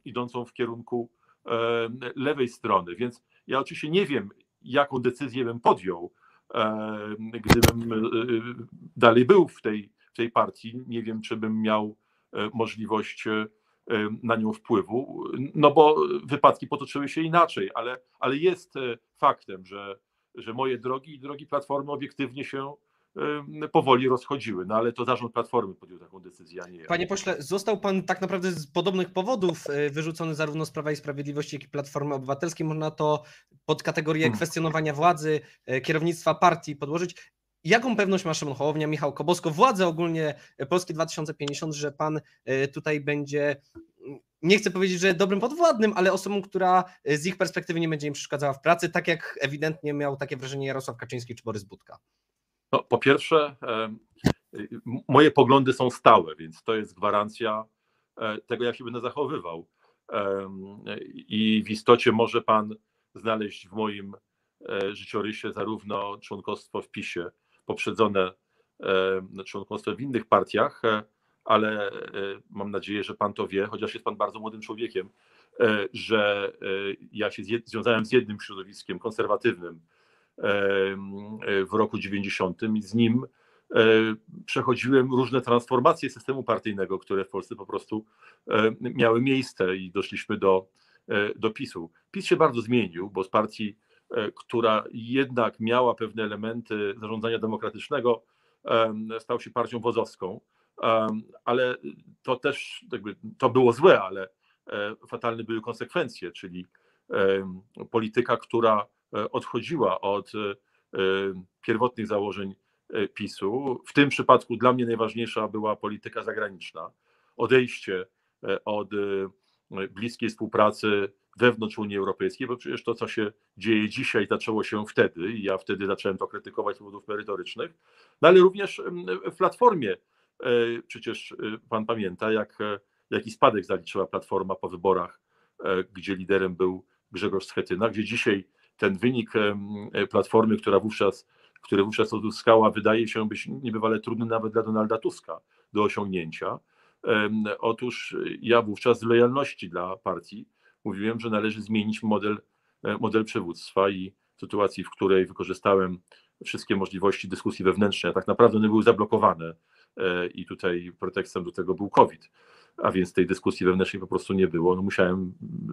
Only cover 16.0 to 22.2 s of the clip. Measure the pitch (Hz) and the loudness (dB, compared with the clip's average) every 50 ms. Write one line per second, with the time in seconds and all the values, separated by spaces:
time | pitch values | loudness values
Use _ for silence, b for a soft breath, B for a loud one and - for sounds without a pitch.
16 | 151 147 147 147 - 127 143 139 - 135 - - 127 - 147 139 139 - - 143 | 2 0 -2 -4 -4 -4 2 6 6 6 6 4 -4 -8 -8 -8 -8 -8 -6 -6
17 | 143 135 - 160 160 160 165 175 165 165 - - 98 98 - 117 113 123 127 123 | -6 -4 -4 -4 -2 2 4 4 4 4 2 -4 -6 -4 -4 -6 -6 -6 -8 -10
18 | _ _ _ - 139 131 139 147 170 185 175 175 - _ - 139 131 123 113 - | _ _ _ -4 -2 -2 0 2 2 0 0 -2 -6 _ -10 -8 -6 -6 -8 -10
19 | _ _ _ - 151 139 123 - _ - 95 92 92 90 98 101 101 101 98 - | _ _ _ 0 2 2 2 0 _ -16 -16 -16 -16 -16 -14 -14 -12 -12 -14 -16
20 | _ _ _ _ _ _ - 120 107 110 113 123 135 135 127 113 113 127 131 135 | _ _ _ _ _ _ -20 -14 -12 -8 -4 -2 -2 -2 -2 -4 -4 -4 -6 -6
21 | 135 160 147 131 135 139 143 143 151 - 147 139 139 - 143 139 139 143 143 139 | -8 -12 -20 -16 -14 -14 -14 -14 -8 -6 -4 -4 -4 -4 -4 -4 -4 -6 -8 -8
22 | 143 139 - - | -8 -8 -6 -6